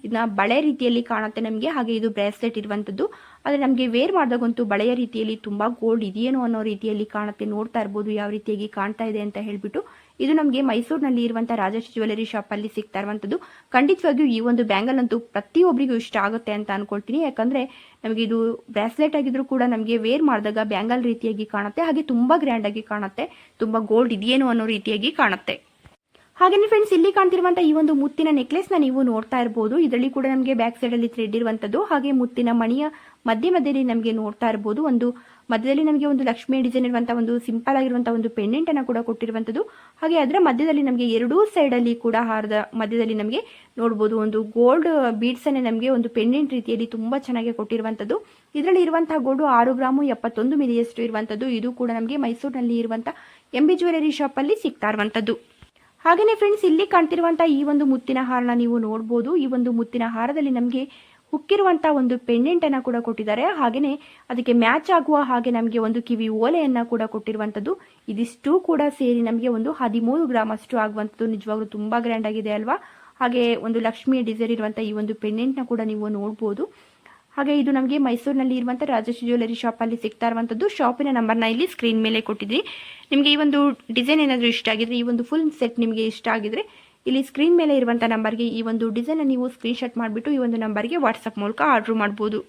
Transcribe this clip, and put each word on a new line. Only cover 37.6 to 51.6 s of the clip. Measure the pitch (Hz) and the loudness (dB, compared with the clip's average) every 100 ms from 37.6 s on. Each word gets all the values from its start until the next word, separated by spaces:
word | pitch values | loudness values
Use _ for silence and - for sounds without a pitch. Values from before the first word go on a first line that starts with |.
| 233 269 | 0 0
ಆಗಿರುವಂತ | 262 247 240 233 | 0 0 0 -2
ಒಂದು | 226 226 | -2 -2
ಪೆಂಡೆಂಟ್ | 208 269 330 | -2 0 0
ಅನ್ನ | 294 254 | -2 0
ಕೂಡ | 233 233 | -4 -4
ಕೊಟ್ಟಿರುವಂತದ್ದು. | 226 226 220 226 233 427 - - _ | -6 -4 -6 -4 -4 -6 -10 -20 _
ಹಾಗೆ | 320 330 | 0 2
ಅದರ | 269 359 330 | 2 4 4
ಮಧ್ಯದಲ್ಲಿ | 240 311 294 277 | 4 2 2 0
ನಮ್ಗೆ | 247 240 226 | 0 0 0
ಎರಡೂ | 240 330 415 370 | 2 2 2 2
ಸೈಡ್ | 285 247 | 2 2
ಅಲ್ಲಿ | 233 233 233 | 0 0 0
ಕೂಡ | 220 233 | 0 0
ಹಾರದ | 220 214 214 208 226 | -2 0 -2 -2 -6
ಮಧ್ಯದಲ್ಲಿ | 214 233 220 214 | -2 0 0 -2
ನಮ್ಗೆ | 214 285 466 - _ - | -2 -4 -6 -20 _ -4
ನೋಡ್ಬೋದು | 233 214 214 220 214 | -2 0 0 2 0
ಒಂದು | 214 214 226 | -2 -2 4
ಗೋಲ್ಡ್ | 240 311 330 311 247 220 | 6 6 2 2 0 0
ಬೀಡ್ಸ್ | 240 247 302 | -2 -2 -2
ಅನ್ನೇ | 269 240 | 0 0
ನಮ್ಗೆ | 226 247 254 | 0 0 0
ಒಂದು | 233 233 | 0 0
ಪೆಂಡೆಂಟ್ | 226 269 277 254 | 2 2 0 -2
ರೀತಿಯಲ್ಲಿ | 226 226 233 226 | -2 -4 -4 -6
ತುಂಬಾ | 220 269 269 | -4 -4 -2
ಚೆನ್ನಾಗಿ | 233 233 233 | -4 -4 -4
ಕೊಟ್ಟಿರುವಂತದ್ದು. | 214 226 220 220 208 427 - _ _ 294 | -4 -4 -4 -6 -4 -4 -6 _ _ -4
ಇದರಲ್ಲಿ | 330 370 339 | 2 4 4
ಇರುವಂತಹ | 330 320 320 262 | 2 0 0 0
ಗೋಲ್ಡ್ | 269 302 240 | 2 4 4
ಆರು | 240 254 | 4 2
ಗ್ರಾಮು | 262 262 285 226 | 0 2 0 -2
ಎಪ್ಪತ್ತೊಂದು | 233 220 247 294 | -4 -2 0 2
ಮಿಲಿಯಷ್ಟು | 262 233 233 - 233 | 2 0 -2 -4 -4
ಇರುವಂತದ್ದು. | 220 220 214 262 | -4 -6 -4 -2
ಇದು | 233 | -2